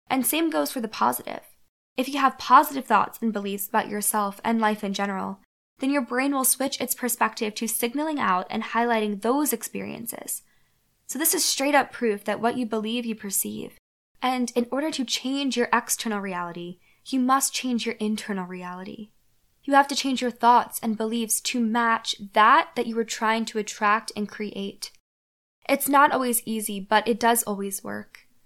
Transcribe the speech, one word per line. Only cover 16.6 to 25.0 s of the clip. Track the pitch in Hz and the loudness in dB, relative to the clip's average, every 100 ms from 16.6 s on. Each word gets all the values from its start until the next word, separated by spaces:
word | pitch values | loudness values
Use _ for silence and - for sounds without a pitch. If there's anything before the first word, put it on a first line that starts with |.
| 175 - _ _ - | -12 -14 _ _ -4
you | 262 | 0
must | 254 269 269 | 4 4 2
change | - 254 233 233 | -2 -2 -2 -2
your | - | -2
internal | 214 214 - 196 180 | -2 -2 -4 -6 -6
reality. | 180 180 180 196 - 208 _ _ _ _ _ | -10 -10 -10 -12 -14 -18 _ _ _ _ _
You | - | 4
have | 277 285 | 6 6
to | 269 | 0
change | 269 247 | -2 -2
your | 247 | -2
thoughts | 240 233 240 - - | 2 6 6 4 -4
and | 226 214 | -4 -2
beliefs | 220 233 220 - | -2 -2 -2 -2
to | - 247 | -2 0
match | 226 233 233 226 - - 202 | 0 2 2 2 -2 -8 0
that | 220 220 302 330 - | 6 8 8 4 -4
that | 233 | -2
you | |
were | 226 | -2
trying | 226 - 220 226 220 | -4 -2 0 0 -2
to | 214 | -4
attract | 208 - 214 220 226 | -6 -2 2 2 -2
and | 208 208 | -8 -8
create. | - 208 196 196 - - _ | -6 -8 -8 -10 -10 -16 _